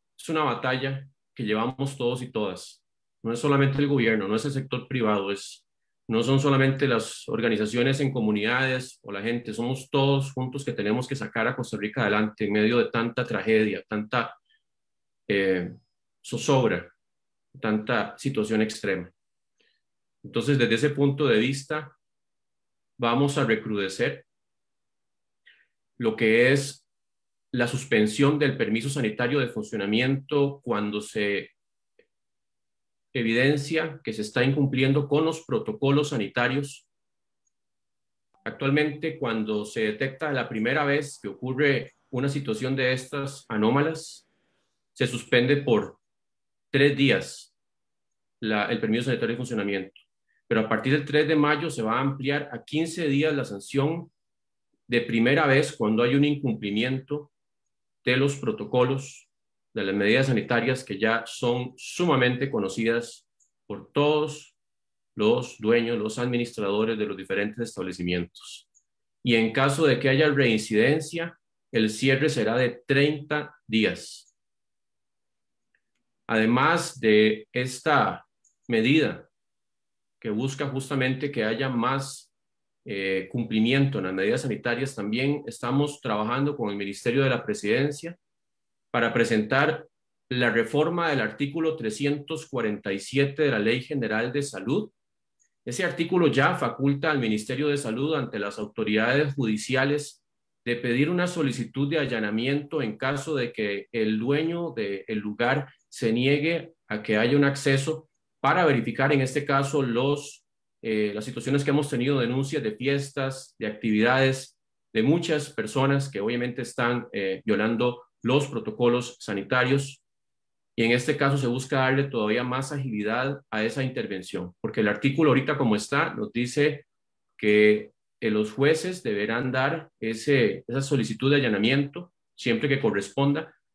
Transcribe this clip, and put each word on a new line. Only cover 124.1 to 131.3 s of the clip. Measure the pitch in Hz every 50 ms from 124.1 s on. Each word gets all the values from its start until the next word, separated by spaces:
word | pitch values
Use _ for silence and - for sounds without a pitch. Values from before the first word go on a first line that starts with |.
| 101 92 87 - - 92 90 90 - _
porque | - 107 - -
el | 107 104
artículo | 104 - - 135 139 156 160 147
ahorita | 123 135 135 139 151 143
como | 135 117 107
está | 101 - - 139 143 165 160 -
nos | - - -
dice | - 117 123 123 - 147 147 151 147 - - _ _ _ _ _ _ _ _ _ _
que, | - - 107 104 107 107 107 107 107 - - _ _ _ _ _ -
eh, | - 113
los | 107 107 107 107
jueces | - 131 139 147 160 156 - 180 180 -
deberán | - 120 104 101 104 107 113 120 139 127
dar | 123 131 131 143 165 160 - - _ -
ese, | 113 113 113 110 - 147 143 131 117 101 92 - -
esa | - 120 135
solicitud | 135 - 151 127 107 104 107 - 135 135